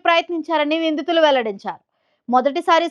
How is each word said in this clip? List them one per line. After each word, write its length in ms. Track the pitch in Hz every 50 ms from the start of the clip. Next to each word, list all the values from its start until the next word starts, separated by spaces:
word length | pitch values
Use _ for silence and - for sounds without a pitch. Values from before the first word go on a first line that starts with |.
| -
ప్రయత్నించారని 720 | 349 339 339 339 - 349 330 294 - 330 302 294 294 311 330 330
నిందితులు 380 | 320 311 294 294 349 339 330 311
వెల్లడించారు. 560 | 302 277 254 233 220 196 196 - 196 165 - _ _ _ _ _ _ _ _ _ - 240
మొదటిసారి 540 | 254 254 277 269 349 - 381 330 330 339 330